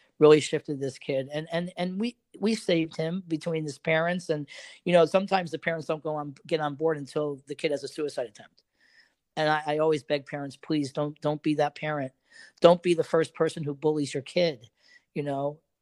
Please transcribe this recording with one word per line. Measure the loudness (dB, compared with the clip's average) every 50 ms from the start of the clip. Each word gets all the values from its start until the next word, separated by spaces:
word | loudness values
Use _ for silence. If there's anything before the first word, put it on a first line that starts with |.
| _ _ _ _
really | 8 10 10 8
shifted | 6 0 -4 -4 -4 -6 -6 -6
this | -6 -8 -8 -8
kid. | -6 -4 -2 -2 -2 -4 -6
And, | -8 -8 -4
and, | -4 -6 -6 -6 -6 -6
and | -6 -4 -4 -4
we, | -6 -6 -6 _ _ _ -10 -4
we | -2 0 0
saved | 0 0 0 0 0 0 -2 -4
him | -6 -4 -4 -4 -6 -4 -6
between | -6 -4 -4 -4 -4 -4 -4
his | -6 -8 -6
parents. | -2 0 0 2 2 0 -2 -4 -4 -4
And, | -4 -4 -4 -8 -12 -18 -18 -20 -20 -8 _
you | 4 6
know, | 6 6
sometimes | 6 4 2 2 2 0 0 0 -2
the | -6 -6
parents | -4 -4 -4 -4 -4 -6
don't | -6 -4 -4
go | -6 -6
on, | -6 -6 -8 -12 -14 _ -4
get | -2 -2
on | -2 -4 -4
board | -2 -2 -2 0 -2
until | -6 -6 -4 -4 -2 -2 -4 -8 -10 -12
the | -10
kid | -4 -2 -2
has | -2 -2 -4
a | -8
suicide | -8 -6 -6 -6 -4 -6 -8 -8
attempt. | -10 -18 -20 -20 _ _ _ _ _ _ _ _ _ _ _ _ _ _ _ _ _
And | -2 0 2
I, | 2 0 0
I | -2 0 2
always | 4 2 2 2 0
beg | -2 -4 -4 -4
parents, | -6 -10 -8 -8 -10 -12
"Please | -16 -6 -2 0 0 0 -2 -2
don't, | -4 -4 -4 -4 -4
don't | -4 -2 -2 -2 -2
be | -2 0
that | 0 0 -2 -2
parent. | -6 -6 -4 -4 -4 -6 -6 -10 _ _ _ -20 -20 -20 -20 _ _
Don't | 8 8 8 8 4
be | 2 2
the | 2 2
first | 2 2 2 2 0 0
person | 0 -2 0 0 -4 -6
who | -6 -6
bullies | -2 -2 0 0 0 -2 -4 -4
your | -8 -8
kid, | -2 0 0 0 0 0 -6 -12 -20 _ _ _ _ -20 _ _ _ _
you | -6 -4
know, | -4 -4 -4 -4 -4 -6 -8 _ _ _ _